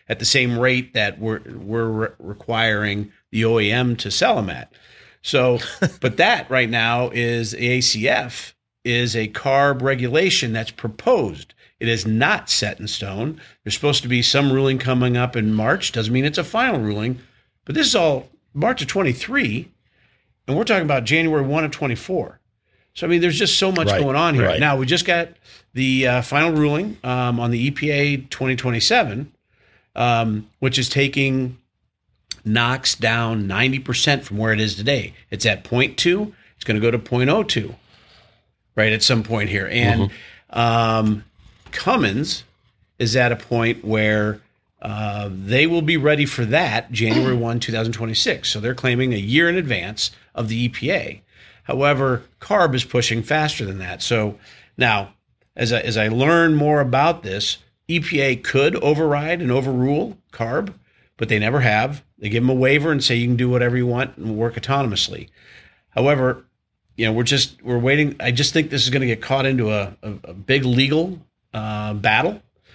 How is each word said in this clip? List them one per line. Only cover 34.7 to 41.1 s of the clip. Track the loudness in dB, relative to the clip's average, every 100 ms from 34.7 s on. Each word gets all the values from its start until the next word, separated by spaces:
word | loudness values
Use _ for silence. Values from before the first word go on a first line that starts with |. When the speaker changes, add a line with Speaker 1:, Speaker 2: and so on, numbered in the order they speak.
| -2
Speaker 1:
today. | -2 -2 -2 -12 -12
It's | -2 0
at | -2
point | -2 0 0 0
two. | 0 0 -2 -10 _ -10
It's |
gonna | -2 0
go | 2
to | 0
point | -2 0 2
oh | 2
two, | 0 -2 -4 -10 _ _ _ -20 _ _ _ _ _ 0
right, | 2
at | 2
some | 2 2
point | 0 -2 -2
here. | -2 -2
And, | 0 2 2 0 -2 -20 -20 _
Speaker 3:
Mm-hmm. | -2
Speaker 1:
um, | 2 2 2 2 2